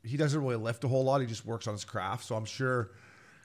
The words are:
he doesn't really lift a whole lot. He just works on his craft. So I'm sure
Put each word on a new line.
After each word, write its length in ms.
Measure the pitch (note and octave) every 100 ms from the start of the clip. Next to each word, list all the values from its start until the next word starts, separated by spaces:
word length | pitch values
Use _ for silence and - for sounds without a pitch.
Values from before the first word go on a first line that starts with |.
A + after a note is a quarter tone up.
he 140 | A#2 C#3
doesn't 240 | D3+ D3+
really 140 | C3+ A#2
lift 280 | A2+ A#2
a 40 | C3+
whole 160 | C3
lot. 180 | C3 C#3
He 60 | B2
just 180 | A2 A2
works 220 | A#2 -
on 60 | G#2
his 80 | -
craft. 400 | G#2+ F#2+ A2+ -
So 100 | A2+
I'm 100 | A2
sure 440 | - C3 B2+ A2+ - - - - -